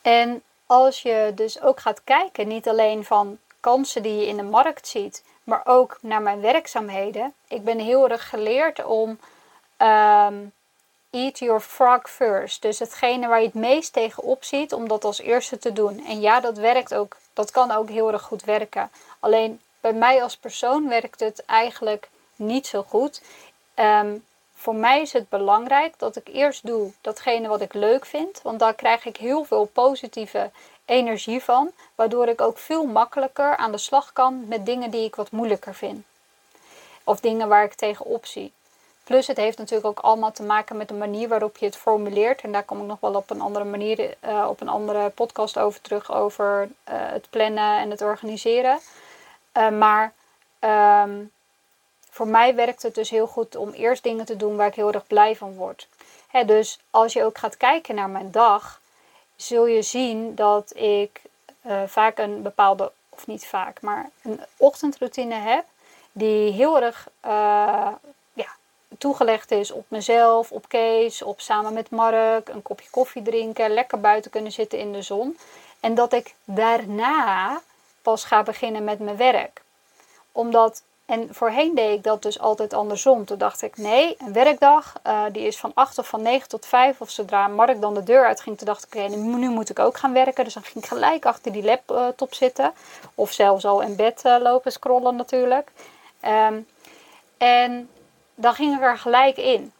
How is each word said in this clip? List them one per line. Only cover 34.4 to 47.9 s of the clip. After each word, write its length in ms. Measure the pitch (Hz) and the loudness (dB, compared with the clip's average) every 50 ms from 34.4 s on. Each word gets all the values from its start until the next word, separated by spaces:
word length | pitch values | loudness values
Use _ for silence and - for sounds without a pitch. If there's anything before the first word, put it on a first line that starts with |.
| 240 | -10
met 180 | 208 226 226 196 | -8 -8 -6 -4
dingen 260 | 226 247 247 247 233 | -4 -6 -6 -6 -6
die 140 | 220 233 220 | -6 -6 -6
ik 100 | 214 - | -6 -6
wat 160 | - 208 - | -10 -10 -8
moeilijker 440 | - 220 233 226 202 185 - 202 190 | -6 -6 -2 -2 -2 -4 -4 -16 -14
vind. 300 | - - - 196 214 - _ _ _ _ _ _ _ _ _ _ _ _ _ - - - - - _ _ | -12 -12 -10 -12 -12 -18 _ _ _ _ _ _ _ _ _ _ _ _ _ -20 -20 -20 -20 -20 _ _
Of 160 | - 202 - | -2 -2 0
dingen 280 | - 226 220 226 220 | 0 -2 -2 0 2
waar 160 | 208 208 208 214 | 4 4 4 4
ik 100 | 208 - | 2 -4
tegenop 520 | - 226 208 208 - - 220 233 226 - | -4 -6 -6 -4 -6 -8 -8 -8 -8 -8
zie. 260 | - - 208 196 196 _ _ _ _ _ _ _ _ _ _ _ | -14 -14 -14 -14 -16 _ _ _ _ _ _ _ _ _ _ _
Plus 240 | - 247 262 262 | 2 2 2 2
het 100 | - 262 | 0 -4
heeft 200 | - 208 220 220 | -2 -2 -2 -2
natuurlijk 300 | - 214 - 233 214 214 | -6 -8 -4 -4 -4 -4
ook 180 | 214 208 - - | -4 -6 0 0
allemaal 260 | - 220 226 220 220 | 2 2 2 0 -4
te 120 | 220 - 214 | -4 -8 -4
maken 340 | 208 214 214 214 - 226 | -2 -2 -2 -2 -4 -10
met 100 | 214 214 | -10 -10
de 60 | - 208 | -10 -8
manier 340 | 208 208 208 202 214 233 | -8 -8 -6 -6 -6 -4
waarop 300 | 226 233 214 214 214 _ | -2 -2 -2 -2 -4 _
je 80 | - 220 | -6 -6
het 120 | 202 202 | -6 -6
formuleert. 640 | - - 226 220 214 208 202 202 208 208 240 269 - | -2 0 0 0 2 0 -2 0 0 2 2 0 -2
En 100 | - 220 | -4 -6
daar 120 | 202 202 202 | -6 -6 -6
kom 180 | - 196 202 | -6 -10 -10
ik 60 | 208 | -10
nog 120 | 202 208 - | -12 -10 -4
wel 140 | - 208 196 | -4 -2 -2
op 160 | 202 196 - | -2 -4 -6
een 120 | - 208 | -10 -8
andere 240 | 202 202 208 208 202 | -6 -6 -6 -6 -6
manier, 500 | 202 202 202 208 214 220 214 - - - _ | -6 -8 -6 -4 -4 -4 -4 -4 -8 -8 _
eh, 260 | - - 214 208 208 - | -8 -4 -2 -2 -2 -2
op 120 | 214 _ | -4 _
een 80 | 220 - | -6 -6
andere 400 | - 214 214 208 208 208 208 202 | -4 -4 -4 -4 -2 -2 -2 -4
podcast 480 | 196 - 233 233 - - 214 214 - | -2 -4 -6 -4 -2 -6 -6 -4 -2
over 240 | 240 214 208 208 - | -2 -2 -2 -4 -6
terug. 300 | - - 208 208 202 - | -8 -6 -6 -6 -6 -4
Over, 580 | - 220 208 208 - - 208 202 202 202 202 202 - _ _ | -4 -2 -2 -4 -2 -2 -2 -2 0 -2 -4 -6 -10 _ _
eh, 120 | - 214 | -10 -8
het 320 | - - - - 220 - _ | -8 -6 -6 -8 -10 -10 _
plannen 500 | - 226 214 214 214 214 208 214 208 208 | -2 -2 -2 -2 0 -2 0 0 0 -2
en 100 | 214 | -2
het 120 | 208 | -6